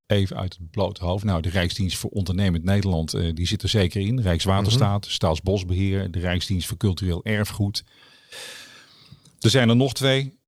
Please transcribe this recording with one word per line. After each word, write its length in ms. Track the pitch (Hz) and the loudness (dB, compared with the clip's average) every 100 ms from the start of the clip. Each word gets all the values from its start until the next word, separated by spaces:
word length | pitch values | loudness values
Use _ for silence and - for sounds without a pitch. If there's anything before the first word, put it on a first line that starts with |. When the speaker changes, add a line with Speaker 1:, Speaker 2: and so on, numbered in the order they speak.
| - | 0
Speaker 1:
Even 300 | 101 95 - | 0 0 -4
uit 200 | 92 - | -8 -10
het 120 | 82 | -8
blote 340 | - 92 - | -4 -4 -2
hoofd. 200 | 85 98 | -4 -2
Nou, 180 | 104 87 | 0 -2
de 60 | 82 | 0
Rijksdienst 460 | 92 90 - 92 - | 0 0 -2 -2 -4
voor 140 | - | -6
Ondernemend 540 | 104 90 90 101 85 | -4 -2 0 0 0
Nederland, 500 | 87 101 98 82 80 | 0 0 2 0 -2
eh, 200 | 101 85 | -2 -2
die 120 | 80 87 | -2 -2
zit 160 | 107 | -2
er 60 | - | 0
zeker 320 | 107 87 101 | 2 2 0
in. 200 | 98 127 | -2 0
Rijkswaterstaat, 840 | 98 85 95 98 101 120 101 101 | 0 2 2 2 2 2 2 0
Speaker 2:
Mhm. 60 | - | -2
Speaker 1:
Staatsbosbeheer, 1000 | - 87 78 92 101 90 92 98 98 95 | 0 2 2 2 0 0 0 2 0 -2
de 80 | 85 | -2
Rijksdienst 460 | 90 90 - 92 - | -2 -2 0 -2 -2
voor 80 | - | 0
Cultureel 480 | 104 87 92 85 | 0 0 -2 -2
Erfgoed. 600 | 110 104 107 - 101 - - _ - - _ - - - - - - - - - _ _ | -2 -2 -2 -2 -2 -4 -10 _ -20 -20 _ -18 -16 -18 -20 -20 -20 -20 -20 -20 _ _
Er 100 | 113 | 4
zijn 180 | 135 117 | 6 6
er 80 | 117 | 4
nog 160 | 135 | 2
twee. 460 | - 135 135 135 - | 0 0 0 -2 -10